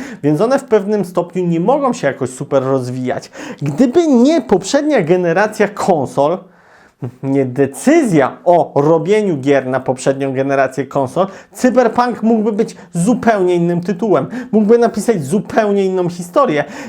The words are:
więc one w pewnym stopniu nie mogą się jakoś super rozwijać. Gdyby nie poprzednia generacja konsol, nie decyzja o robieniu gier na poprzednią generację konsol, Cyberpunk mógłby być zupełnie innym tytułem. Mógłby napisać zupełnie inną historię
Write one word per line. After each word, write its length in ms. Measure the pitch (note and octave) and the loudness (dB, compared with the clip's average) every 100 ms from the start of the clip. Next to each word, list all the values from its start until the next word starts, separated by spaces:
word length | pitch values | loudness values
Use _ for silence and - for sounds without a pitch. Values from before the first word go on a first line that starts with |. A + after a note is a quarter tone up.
| - - | -12 -4
więc 180 | C#3+ D3+ | -2 0
one 180 | A#3 C4+ | 0 0
w 60 | |
pewnym 400 | C4+ G#3+ G3 G#3 | 0 0 0 -2
stopniu 420 | F3+ F3 F3 F#3 F3 | -2 -4 -4 -4 -2
nie 140 | E3 | 0
mogą 320 | G3+ C#4 C#3+ | 0 0 0
się 140 | - C#3 | -2 -4
jakoś 240 | B2+ B2+ | -2 -6
super 320 | - C#3+ C#3 | -8 -4 -2
rozwijać. 680 | C3 C3+ B2 B2+ B2 - - - - G#3 | 0 -2 -2 -6 -6 -6 -10 -16 -16 -8
Gdyby 440 | D3 C#3+ B3 F4 D#4+ | -6 0 2 2 2
nie 360 | A#3+ C4+ D#4+ | 4 4 2
poprzednia 600 | - F#3 - C#4+ D4+ C4 | 2 0 0 -2 2 0
generacja 640 | D#3 F#3 E3+ F3 G#3+ G#3+ G3+ | 2 2 2 0 0 0 -2
konsol, 680 | - - D#3+ C3 - C#3+ F#3 - _ _ _ _ _ B2+ - | 0 0 0 0 0 0 -2 -8 _ _ _ _ _ -12 -8
nie 220 | C3+ C#3 | -2 0
decyzja 920 | B2+ B2 C3+ - C4 E4 A#3+ D#3 A#2+ - | 0 0 -2 0 2 4 4 2 2 0
o 280 | F3 E3+ C3+ C#3 | 2 2 2 2
robieniu 560 | D3+ D#3+ D#3+ G#3+ G3+ C#3+ | 2 2 2 0 0 0
gier 300 | C#3 C#3 B2+ | 2 2 2
na 140 | C3 | -2
poprzednią 540 | C3 B2 C#3+ C3+ C3+ | -2 -2 -2 -2 -2
generację 520 | C3 C3+ C#3 C3 - B2+ | -2 0 0 0 -2 -4
konsol, 400 | C#3+ B2+ E3 F#3+ - - | -2 -2 -2 -4 -6 -20
Cyberpunk 680 | - B3+ A3+ A#3 A#3+ B3 G#3 | -2 2 4 2 2 -2 0
mógłby 300 | A3 G#3+ G#3+ | 0 2 0
być 240 | G#3 G#3+ - - | -2 -4 -6 -8
zupełnie 600 | E3+ G3 A#3 A3+ G#3 F3+ | -2 0 2 2 2 2
innym 260 | F3 E3+ E3+ | 2 0 0
tytułem. 460 | F3 F3 A3+ E3 E3 A#3+ - | -4 -4 0 0 0 -8 -2
Mógłby 260 | G#3+ G#3 A#3 | 0 4 4
napisać 460 | A3+ G#3+ G#3+ G3+ | 2 0 -2 -2
zupełnie 600 | C3 F#3+ - - G#3+ G3+ | -2 -4 -2 -2 0 0
inną 240 | F#3+ F#3 F3 | 0 0 -2
historię 560 | F3 - G3 F3 D3 - - | -6 -4 0 0 0 -4 -10